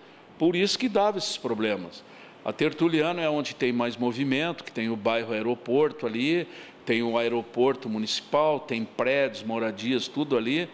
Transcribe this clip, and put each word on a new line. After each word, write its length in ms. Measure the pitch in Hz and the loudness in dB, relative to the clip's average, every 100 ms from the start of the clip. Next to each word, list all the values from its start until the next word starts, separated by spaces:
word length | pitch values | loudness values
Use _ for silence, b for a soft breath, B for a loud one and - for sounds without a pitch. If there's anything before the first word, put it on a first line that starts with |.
| B B B - | B B B 0
por 160 | 160 | 2
isso 240 | 175 196 - | 4 2 2
que 80 | 254 | 0
dava 300 | 202 208 196 | 2 2 2
esses 220 | - - | -4 -4
problemas. 680 | 131 110 110 98 85 - - B B B | -4 0 0 0 -4 -14 -20 B B B
A 80 | 110 | -8
Tertuliano 680 | 107 151 151 165 160 156 175 | 0 0 2 2 4 2 0
é 100 | 160 | 0
onde 260 | 147 135 | 0 -2
tem 180 | - 127 | -2 0
mais 240 | 120 120 110 | 2 -2 0
movimento, 680 | 123 117 139 131 165 160 | -2 0 0 0 0 -4
que 80 | - | -10
tem 200 | - 113 | -6 -4
o 40 | 113 | 0
bairro 360 | 107 113 113 | 0 0 0
Aeroporto 760 | 110 113 120 120 127 151 127 117 | -2 -2 -2 0 2 2 0 -4
ali, 400 | 110 139 170 160 B B B | -2 0 0 -2 B B B
tem 180 | - 117 | -2 0
o 140 | 117 117 | 2 2
aeroporto 720 | 117 120 110 - 127 131 117 | 2 0 -2 2 2 2 -4
municipal, 720 | 107 110 - - 143 156 143 | -4 -2 -4 0 2 4 2
tem 240 | - 117 | -2 -6
prédios, 580 | 110 - 123 139 135 104 | -6 -2 2 2 2 -2
moradias, 640 | 107 113 113 98 113 127 - | -4 -2 -2 -2 -2 -2 -2
tudo 280 | 139 147 123 | -4 0 2
ali. 320 | 113 151 175 | 2 -2 -4